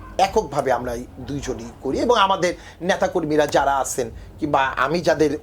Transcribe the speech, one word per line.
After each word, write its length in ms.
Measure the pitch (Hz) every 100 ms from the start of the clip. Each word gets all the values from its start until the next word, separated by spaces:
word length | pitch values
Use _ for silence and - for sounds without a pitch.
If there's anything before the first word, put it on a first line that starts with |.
| - -
এককভাবে 540 | 190 220 165 139 131
আমরা 220 | 120 123
এই 120 | 120 127 -
দুইজনই 460 | 127 139 127 113 117 -
করি। 180 | 135 233
এবং 160 | 247 226
আমাদের 360 | 190 190 175 - - -
নেতাকর্মীরা 680 | 175 185 185 185 151 151 147
যারা 300 | 160 139 139
আছেন 340 | 127 - 113 - - -
কিংবা 260 | 151 143 131
আমি 360 | 131 135 175
যাদের 360 | 165 151 151 151